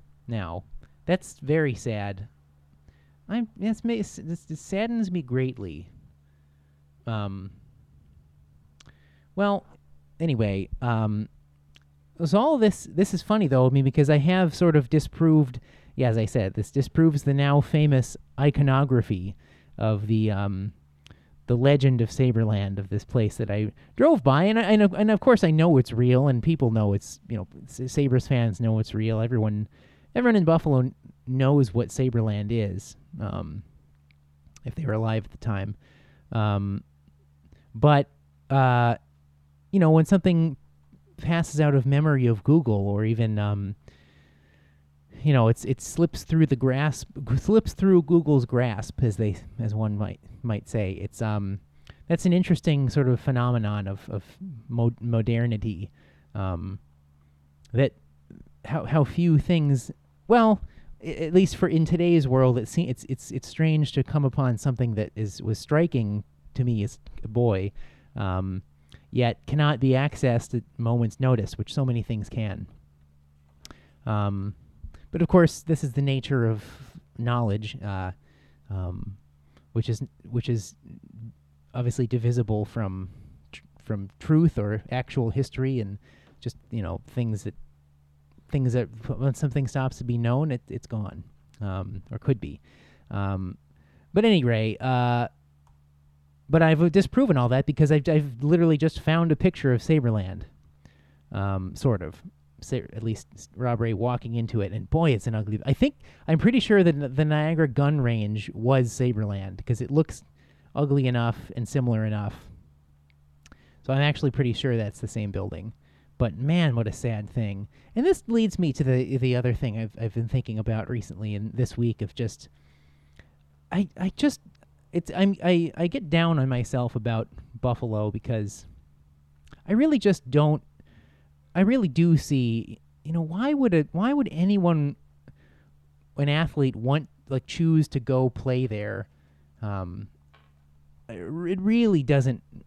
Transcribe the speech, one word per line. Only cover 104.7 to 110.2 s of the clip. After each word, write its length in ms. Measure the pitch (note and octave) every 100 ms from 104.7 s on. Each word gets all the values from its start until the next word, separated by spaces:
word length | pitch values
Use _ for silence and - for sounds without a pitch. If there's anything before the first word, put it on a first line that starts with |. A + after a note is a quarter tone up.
and 180 | G#2 F#2+
boy, 220 | D#3 E3
it's 140 | A2+ A#2+
an 80 |
ugly, 240 | A2 G#2 A2
I 80 | -
think, 220 | C3+ C#4+ - - - -
I'm 100 | D#3+
pretty 220 | A3+ B3
sure 220 | - G#3
that 120 | E3+
n-, 200 | C#3+ C#3
the 100 | C3+
Niagara 420 | D3+ D3+ D#3 D#3+ D3+
Gun 360 | A#2+ C#3+ D3+
Range 480 | A#2+ A2+ G#2 G#2+ -
was 380 | - A#2 C3+ A#2+
Saberland, 720 | - B2 A2 G#2 G2 F#2+ F#2+
'cause 160 | - A#2
it 100 | B2
looks 320 | D3 D#3+ -